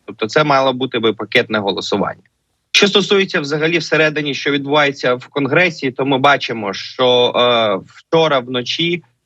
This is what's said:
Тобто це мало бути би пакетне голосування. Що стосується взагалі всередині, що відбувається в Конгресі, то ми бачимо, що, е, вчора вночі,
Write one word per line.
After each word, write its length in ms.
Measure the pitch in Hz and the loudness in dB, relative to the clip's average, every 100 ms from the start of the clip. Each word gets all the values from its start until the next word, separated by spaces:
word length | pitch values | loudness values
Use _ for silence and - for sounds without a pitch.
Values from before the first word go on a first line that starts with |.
Тобто 220 | - 101 110 | -16 -6 -2
це 180 | 156 | 0
мало 280 | 151 135 135 | 2 2 2
бути 260 | 127 131 120 | 0 -4 -2
би 140 | 110 | -2
пакетне 460 | 104 107 123 120 110 | -2 -2 0 0 -2
голосування. 640 | 101 98 92 101 92 - _ _ _ _ _ - | -2 -4 -2 -2 -2 -6 _ _ _ _ _ 2
Що 120 | 202 | 4
стосується 520 | 208 185 202 190 180 | 2 2 2 2 -2
взагалі 380 | 143 151 160 170 | -4 -2 0 -2
всередині, 560 | 156 156 156 151 147 | 0 2 2 0 -6
що 160 | 131 151 | -4 -2
відбувається 640 | 143 139 147 143 139 131 | -2 0 2 0 0 -2
в 120 | 123 - | -2 -4
Конгресі, 640 | - 139 147 180 165 135 | -4 0 2 0 -2 -6
то 160 | 123 135 | -4 -2
ми 120 | 135 | 2
бачимо, 560 | 139 139 - 113 101 | 4 2 -2 -6 -6
що, 580 | 95 - - 127 123 123 - | -8 -8 0 2 4 2 2
е, 440 | 123 120 110 98 - | 2 2 0 -2 -6
вчора 520 | - - 165 160 139 | -20 -2 2 2 0
вночі, 640 | 123 127 123 - 165 175 - _ | -2 -6 -4 -4 -2 -4 -8 _